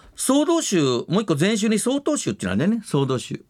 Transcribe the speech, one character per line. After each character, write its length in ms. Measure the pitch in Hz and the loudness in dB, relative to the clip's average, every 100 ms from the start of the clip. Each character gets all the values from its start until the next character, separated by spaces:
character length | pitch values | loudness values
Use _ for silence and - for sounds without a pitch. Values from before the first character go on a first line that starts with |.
| - - | -20 -6
曹 280 | - 277 302 | 0 2 2
洞 160 | 339 | 0
宗、 440 | - 180 139 120 - | 2 2 2 0 0
も 100 | 175 | 0
う 20 | |
一 40 | 226 | 0
個 100 | 143 | 0
禅 220 | 190 220 | 2 2
宗 100 | 220 | 0
に 100 | 214 | 0
曹 220 | 233 277 | 0 0
洞 160 | 285 294 | 0 -2
宗 160 | - | -2
っ 20 | 98 | -4
て 100 | 92 | -2
い 20 | |
う 0 | |
の 40 | |
あ 20 | 98 | 0
る 120 | 170 | 0
ん 20 | |
だ 40 | 226 | 0
よ 60 | |
ね。 40 | - | -2
曹 200 | 147 135 | -2 0
洞 140 | 127 | -2
宗。 240 | - 143 - | -6 -12 -12